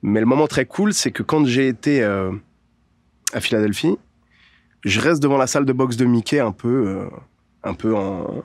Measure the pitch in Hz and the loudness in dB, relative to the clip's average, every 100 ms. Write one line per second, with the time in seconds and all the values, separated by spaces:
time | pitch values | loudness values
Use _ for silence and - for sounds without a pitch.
0 | 104 104 113 135 151 - 131 - 208 196 | 2 2 4 4 2 2 -2 0 0 0
1 | - - 110 156 143 120 135 117 - 143 | -2 -4 -2 2 2 4 2 0 0 2
2 | 110 98 95 92 - _ _ _ _ _ | 2 0 -2 -6 -12 _ _ _ _ _
3 | _ _ - 123 - 117 107 101 156 202 | _ _ -8 -6 -2 0 0 0 -2 -4
4 | _ _ _ _ _ _ _ _ 101 101 | _ _ _ _ _ _ _ _ -4 0
5 | 131 165 139 139 127 170 135 127 127 117 | 2 2 2 2 2 0 0 0 0 2
6 | 127 120 107 147 117 101 120 127 104 95 | 2 2 2 0 0 -2 -2 0 -2 -4
7 | - - - _ _ _ - - 113 110 | -8 -12 -20 _ _ _ -10 -6 -2 -2
8 | 98 95 - 113 | -2 -6 -8 -10